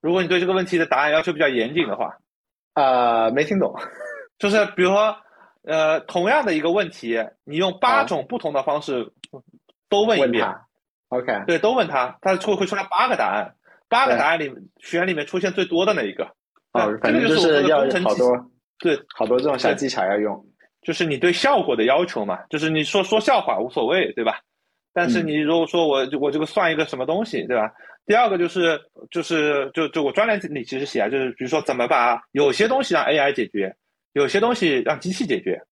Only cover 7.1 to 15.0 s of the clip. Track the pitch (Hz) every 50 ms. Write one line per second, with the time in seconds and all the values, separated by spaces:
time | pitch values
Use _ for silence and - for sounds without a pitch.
7.1 | 117 113 110 - - _ _ - 147 160 185 190 185 190 - 262 - 285 285 247
8.1 | 180 151 131 - 240 240 - 156 147 139 135 - 143 151 147 - 139 123 113 -
9.1 | _ _ - - - 135 _ _ _ _ _ _ _ _ _ _ - 202 208 220
10.1 | 220 165 139 127 117 113 104 101 95 - - _ _ _ _ _ _ _ _ _
11.1 | - 127 123 - 117 101 98 - 170 160 - 214 254 254 202 160 143 135 123 127
12.1 | 135 _ - 190 190 180 190 214 202 185 196 185 - 196 190 - 185 185 226 254
13.1 | 247 165 113 95 98 104 104 - _ _ _ _ _ _ _ _ - 240 269 254
14.1 | 208 185 143 151 165 170 156 139 123 - - - _ _ - - - 170